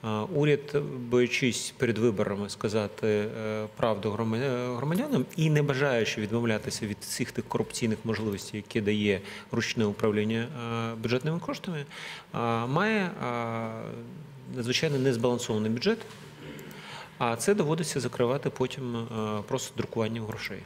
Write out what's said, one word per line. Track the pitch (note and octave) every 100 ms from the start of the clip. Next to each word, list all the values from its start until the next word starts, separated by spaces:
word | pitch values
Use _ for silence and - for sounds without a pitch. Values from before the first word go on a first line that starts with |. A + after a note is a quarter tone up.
| A2+
А, | G#2+
уряд, | G#2+ D#3+ D3 C#3+ - C#3+ D3 C3+ A#2+
боячись | B2 B2 - C3 A2 - -
перед | A2+ G#2
виборами | A#2+ G2+ G2+ G2 G2+
сказати, | - A2+ G#2+ G#2 - A2+
е, | G#2+ G#2+ A#2 A2 G#2+ G#2+ G#2+
правду | A#2+ G#2 G#2
грома-, | G#2 A2+ A2
е, | C#3 B2 B2 A#2+
громадянам | C#3 F3 D4 B3 B2+ -
і | D#3
не | D3+
бажаючи | C#3+ C3 C#3+ A#2+ G#2+ -
відмовлятися | G#2+ A2+ A#2 G#2+ G#2 - G#2+
від | G#2
всіх | - - C3
тих | - -
корупційних | A#2 A2 - A#2+ G#2+
можливостей, | A2+ G#2+ A2 G2 - G#2+ G2+
які | A#2+
дає | G#2 G#2+ G#2 F#2+ - - -
ручне | A#2 A2 - G#2+
управління, | G2+ A2+ G#2 G#2+ A2+ A#2
е, | D3 A#2 A#2 A2+ A#2
бюджетними | A2 B2 D#3 E3
коштами, | - C#4+ - D#3+ C#3+ - - - -
а, | - A#2 A#2 A#2
має, | C#3+ G#3 A3 F#3 -
а, | B2+ A#2+ A#2 A2+ A2+ A2+ A2 A#2 A#2 F#3 D3 C#3 B2+ B2+
надзвичайно | A#2 B2+ E3 C#3
незбалансований | C3 A#2+ B2 A#2+ - A2 G#2+
бюджет, | A#2 E3 A3+ - - - - - - - - - - - -
а | A#2+ A#2
це | D3+ G#3
доводиться | D3+ D#3+ E3 -
закривати | A#2+ - B2 C3+ C3+
потім, | - B2+ - B2+ A#2
е, | A#2 A#2 A2 G#2+ G#2
просто | C3 - -
друкуванням | A2+ - A2 A2+ G#2+
грошей. | G#2+ - F#2+